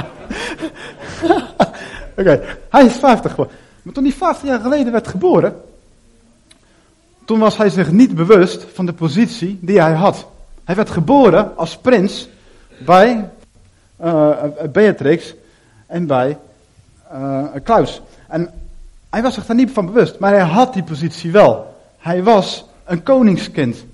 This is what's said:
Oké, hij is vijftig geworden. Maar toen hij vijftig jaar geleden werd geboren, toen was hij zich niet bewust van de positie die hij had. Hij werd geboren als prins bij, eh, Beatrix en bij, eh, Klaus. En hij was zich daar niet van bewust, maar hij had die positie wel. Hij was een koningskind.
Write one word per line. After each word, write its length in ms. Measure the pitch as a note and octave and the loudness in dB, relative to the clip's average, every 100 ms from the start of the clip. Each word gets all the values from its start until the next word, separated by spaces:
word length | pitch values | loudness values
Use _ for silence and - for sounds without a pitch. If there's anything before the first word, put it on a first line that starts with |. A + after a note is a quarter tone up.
| - - - - B4 D#4+ D#4 - - - - - E4 G4 - - - - - - - - | -8 -10 -16 -14 -12 -12 -14 -16 -20 -20 -18 -6 -2 -2 -2 -4 -4 -6 -18 -18 -14 -2
Oké, 400 | F#3+ C#3 - - - | 2 2 0 -16 0
hij 160 | C4 B3 | 4 4
is 100 | - | 4
vijftig 360 | C#4 A3 - | 2 2 0
geworden. 240 | - C3+ - _ _ | -4 -6 -8 _ _
Maar 120 | F3 | -12
toen 100 | C#4 | -4
hij 100 | C4+ | -4
vijftig 340 | - F4 D#4+ C#4+ | -2 -4 -4 -4
jaar 120 | A#3+ | -4
geleden 320 | A#3 D4 A#3+ | -2 -2 -2
werd 160 | A3+ - | -4 -4
geboren, 540 | F#3 F4+ G3+ G3 - - _ _ _ _ _ _ _ _ _ _ _ _ _ _ _ - | -2 2 2 2 -4 -20 _ _ _ _ _ _ _ _ _ _ _ _ _ _ _ -4
toen 140 | A3 | 2
was 180 | G#3+ - | 2 2
hij 120 | G#3 | 0
zich 220 | E3+ D#3+ | 0 0
niet 240 | F#3+ B3+ E3 | 4 4 2
bewust 480 | E3+ G#3 F#3 - - | 4 6 4 -2 -14
van 120 | - F3 | -8 -6
de 80 | |
positie 680 | E3+ E3 E3 A#3 - F#3 G3 | -4 -4 0 -2 -2 -8 -8
die 200 | F3 G3+ | 0 2
hij 120 | D#3+ | 4
had. 320 | D#3+ G3 - - - - - | 2 0 -2 -10 -20 -20 -14
Hij 120 | - F#3 | -6 -4
werd 140 | G#3 | -4
geboren 680 | F3 D#3 C#4 A3+ E3+ G#3 - | -2 2 4 6 4 0 -6
als 200 | E3 - | -10 -6
prins 520 | B3+ A#3 G3 - - _ _ _ _ - B2+ | 0 0 0 -6 -18 _ _ _ _ -8 2
bij, 440 | F#3 A#3 A#3 F#2+ - _ _ _ _ _ - | 4 4 0 -8 -16 _ _ _ _ _ -8
eh, 460 | E3+ D#3 D3+ C#3 D3 C#3+ D#3 | -2 2 2 0 -4 -8 -6
Beatrix 600 | D3 G#3+ - C3+ - - - _ _ _ _ - | 0 0 2 0 -2 -4 -20 _ _ _ _ -12
en 220 | E3+ E3 | -8 -2
bij, 300 | B2+ C3 D3+ _ _ _ _ _ _ - | -2 -2 -6 _ _ _ _ _ _ -18
eh, 360 | C#3 C#3 C3+ D3+ C#3 | -12 -8 -6 -8 -8
Klaus. 380 | - A3 - - - _ - | 0 0 0 -6 -20 _ -10
En 260 | D#3+ E3+ - - - - _ - | -8 -8 -10 -20 -20 -20 _ -10
hij 120 | G#3+ | -4
was 120 | B3 | -4
zich 120 | - - | -4 -2
daar 100 | A#3 | 0
niet 160 | C4 | 0
van 140 | - F3+ | -2 -2
bewust, 340 | A#3 E3+ - | 0 0 0
maar 120 | G3 | 0
hij 160 | G3+ E3+ | 2 2
had 260 | F#3+ B3+ | 2 0
die 100 | G3 | -2
positie 480 | D#3+ D3 E3 - E3+ | -8 -6 -8 -8 0
wel. 440 | G3 D3+ A2 - - _ _ | 4 4 4 -6 -20 _ _
Hij 260 | E3 F3+ | -6 -2
was 420 | G3 G#3+ - - - _ | 2 2 0 -8 -18 _
een 200 | - E3+ | -8 -6
koningskind. 840 | - C4 A3 F3 - - B2+ A2+ - | 0 4 4 2 -4 -6 -4 -6 -14